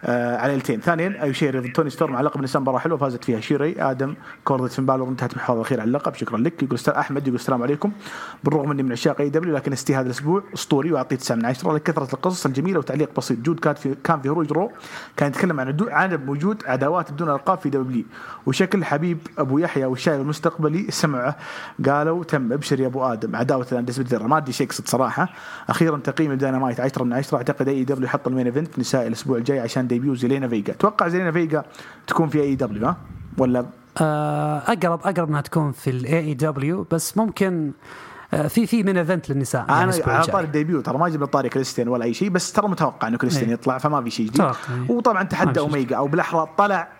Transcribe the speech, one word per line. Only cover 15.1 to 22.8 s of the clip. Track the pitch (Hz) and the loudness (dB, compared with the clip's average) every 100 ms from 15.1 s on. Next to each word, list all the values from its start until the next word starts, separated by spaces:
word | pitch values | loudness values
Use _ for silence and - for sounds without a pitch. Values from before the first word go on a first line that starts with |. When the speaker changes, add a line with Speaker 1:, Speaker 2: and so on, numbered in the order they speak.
| - | 0
Speaker 1:
كان | 143 | 0
يتكلم | 135 190 156 | 2 0 0
عن | 131 | -2
عدو-، | 147 220 | 0 0
عدم | 147 190 165 135 | 2 2 0 -2
وجود | 143 175 214 - | -2 -2 -2 -2
عداوات | 127 139 175 165 | 0 2 0 -2
بدون | 143 165 | -4 -2
ألقاب | 139 - 185 | 0 0 0
في | 147 | 0
دبليو | 135 131 | 0 0
دبليو، | 123 - - - - - | -2 -4 -10 -16 -6 -2
وشكل | 135 185 202 | 2 2 2
حبيب | 160 147 175 165 - - | 2 0 0 -2 -6 -4
أبو | 135 139 | 0 2
يحيى | 170 143 | 2 0
والشايب | 131 127 - 147 | -2 0 0 0
المستقبلي | 135 156 165 - 151 160 208 | 0 0 -2 0 0 0 -2
سمعه | - 156 135 123 143 - - - - 131 | 0 0 0 -2 -4 -10 -14 -14 -2 2
قالوا: | 143 151 170 | 2 2 0
"تم، | 165 151 123 | 0 0 0
ابشر | 135 143 135 | -2 0 0